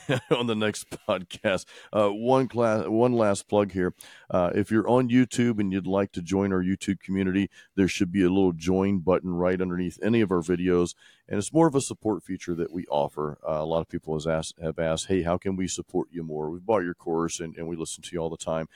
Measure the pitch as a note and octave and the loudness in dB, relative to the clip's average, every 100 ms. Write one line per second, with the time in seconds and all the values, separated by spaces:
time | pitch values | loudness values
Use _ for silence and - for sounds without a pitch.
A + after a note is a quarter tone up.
0 | - B2+ - B2+ A#2+ G#2+ G#2+ - - - | -4 -4 0 -2 0 -2 -2 -4 -10 -10
1 | - F#2+ F#2 - A2 F#2 - - - G#2 | -4 -4 -4 -4 -2 -2 -4 -20 -4 0
2 | G#2 G#2 A#2 C3 C3 A2+ A#2 A2 D#2+ A2 | 2 0 2 2 2 0 2 2 0 2
3 | B2 A#2+ G#2+ G2+ - G#2 G2+ F#2+ F2+ - | 2 4 2 0 0 2 2 0 -2 -4
4 | - - - F#2 F2 F#2 G2+ A2 G2+ B2 | -18 -20 -2 0 2 0 2 2 4 2
5 | B2+ B2 B2 - A#2+ G#2+ G2 F#2+ F2+ G2 | 4 4 2 2 0 2 0 -2 0 0
6 | G2 - E2+ G2 G2 F#2 F#2 F#2+ - F#2+ | 0 -4 -2 0 2 2 0 -2 -2 -4
7 | - F#2+ F#2+ F#2+ G2 - - - F#2 - | -2 -2 0 0 -2 -6 -8 0 2 2
8 | F#2+ G2 F2+ F#2 F#2+ E2 E2 F#2 G2 G2+ | 0 2 4 4 4 2 0 2 2 0
9 | D#2+ F#2 F#2 F2 F2+ F#2 F#2 F2 F2 - | 2 0 0 0 0 0 -2 -2 -4 -2
10 | G2+ A#2 G2+ F2+ D#2+ F2 F2+ F2 F2 - | 0 2 2 0 0 0 2 2 2 -4
11 | - _ - G#2 G2+ D3+ E3 C3+ - A2 | -20 _ -8 -6 0 4 4 2 -4 -6
12 | G#2+ F#2 - F#2 - E2+ E2+ E2+ - C#2+ | -4 -4 -4 -10 -6 -4 -4 -6 -2 0
13 | D2 D#2 D2+ D2 D#2 D#2 D#2 E2 D#2+ F2 | 0 -2 -6 -6 -4 -4 0 -2 -2 -8
14 | - D#2 D2+ D#2+ D#2+ - E2 D#2 E2 D#2+ | -4 -4 -2 -2 -4 -8 -6 -2 -2 -2
15 | - F#2+ E2 F2+ G2 F#2+ F2+ - - F2+ | 0 0 0 -2 -2 -4 -4 -6 -4 -4
16 | - E2+ E2 D2+ D2+ F2 F#2 A2 F2 F2 | -4 -8 -8 -6 -6 -6 -2 0 0 -6
17 | - E2 E2 - E2 D#2+ E2 E2+ D#2+ - | -4 -2 -2 -4 -10 -8 -8 -8 -8 -10
18 | - F2 E2 E2 - D#2+ D#2+ | -10 -6 -6 -6 -4 -4 -6